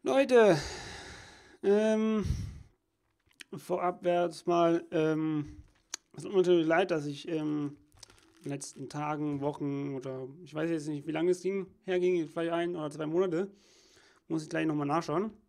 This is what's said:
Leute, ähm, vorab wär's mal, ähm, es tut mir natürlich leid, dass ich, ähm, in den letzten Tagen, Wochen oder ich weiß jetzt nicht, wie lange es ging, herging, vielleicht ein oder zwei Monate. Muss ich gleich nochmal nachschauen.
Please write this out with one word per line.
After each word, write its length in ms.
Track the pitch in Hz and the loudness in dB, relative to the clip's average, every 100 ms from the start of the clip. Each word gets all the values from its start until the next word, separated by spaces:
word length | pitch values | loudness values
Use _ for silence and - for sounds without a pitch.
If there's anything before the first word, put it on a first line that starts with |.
Leute, 520 | - 269 269 247 214 156 - - - - - - - - - - | 2 2 6 8 10 8 2 -10 -14 -16 -16 -18 -20 -20 -20 -4
ähm, 640 | 196 208 214 220 220 214 190 - - - - _ _ _ _ _ _ _ - | 2 4 4 2 2 0 0 -2 -4 -12 -20 _ _ _ _ _ _ _ -16
vorab 480 | 165 - 180 175 180 | -16 -6 -2 -2 -2
wär's 420 | 180 175 175 165 - | 0 0 0 -4 0
mal, 400 | 170 170 170 - | 4 4 2 0
ähm, 720 | 170 156 156 156 156 147 - - _ _ - _ | 0 0 0 0 -2 -4 -12 -20 _ _ -18 _
es 80 | - | -14
tut 100 | - | -2
mir 60 | 202 | 2
natürlich 280 | 180 175 160 | 4 4 4
leid, 240 | 165 190 | 2 2
dass 140 | 160 | -2
ich, 240 | 147 143 - | -4 -8 -6
ähm, 480 | 160 151 151 143 147 _ - - - _ _ | -4 -2 -4 -4 -8 _ -20 -20 -20 _ _
in 60 | |
den 80 | 143 | -10
letzten 360 | 143 - - 127 | -10 -10 -14 -12
Tagen, 540 | 147 151 151 151 143 | -6 -4 -4 -4 -2
Wochen 520 | 143 143 143 139 143 | -4 -2 -4 -4 -6
oder 340 | 135 131 131 131 147 | -6 -8 -10 -12 -14
ich 120 | 165 | -12
weiß 160 | 151 165 | -4 -2
jetzt 180 | 165 147 | -2 -4
nicht, 180 | 147 151 | -6 -4
wie 60 | |
lange 200 | 156 175 | 0 0
es 100 | 175 | 0
ging, 240 | 185 196 185 _ | -2 -4 -6 _
herging, 420 | - 180 180 180 147 | -2 0 2 0 -2
vielleicht 260 | 170 165 | -4 -2
ein 220 | 170 170 | -2 -2
oder 160 | 175 151 | -4 -6
zwei 140 | 151 | -6
Monate. 500 | 156 165 190 160 196 - _ - _ - _ _ _ | -2 0 2 0 -2 -8 _ -20 _ -20 _ _ _
Muss 160 | 160 | -6
ich 40 | 156 | -4
gleich 160 | 160 | -2
nochmal 220 | 160 147 143 | 0 0 0
nachschauen. 440 | 156 165 156 214 - | 0 0 -2 -2 -8